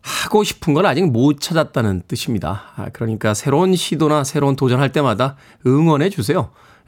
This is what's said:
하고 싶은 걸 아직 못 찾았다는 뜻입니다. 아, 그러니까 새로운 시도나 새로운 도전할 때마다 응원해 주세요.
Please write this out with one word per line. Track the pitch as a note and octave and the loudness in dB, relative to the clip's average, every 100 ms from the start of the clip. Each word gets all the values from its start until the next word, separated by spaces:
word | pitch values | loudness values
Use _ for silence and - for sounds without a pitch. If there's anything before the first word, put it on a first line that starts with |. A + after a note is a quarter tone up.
하고 | - - - G#3+ | -8 -8 -2 0
싶은 | G#3 - - | 0 -4 -2
걸 | D3 F#3+ | 2 2
아직 | C3+ F#3 | 2 0
못 | A#2 C3+ C#3+ | 2 2 0
찾았다는 | - E3 D3 - A2+ F#2 - | -2 -2 -2 -2 0 -2 -4
뜻입니다. | A#2 - A2+ E2 G2 - - | -8 -4 -4 -4 -8 -10 -14
아, | G2+ | -12
그러니까 | - A2+ A2 A2+ | -8 -6 -2 -2
새로운 | - - C#3 F#3 | -2 0 2 2
시도나 | F3+ - D3+ D#3 D3+ | 2 0 0 2 2
새로운 | C#3 D3+ C#3 | 0 0 0
도전할 | C3+ C3 B2 C#3 | 2 2 2 2
때마다 | C3+ C#3 G#2 C3 C#3 - - B2+ | 2 0 0 -2 -4 -20 -4 2
응원해 | C3+ E3 D3 D3+ | 4 4 4 2
주세요. | - G#2 F3 A#2 _ - - | 0 -2 0 -2 _ -20 -20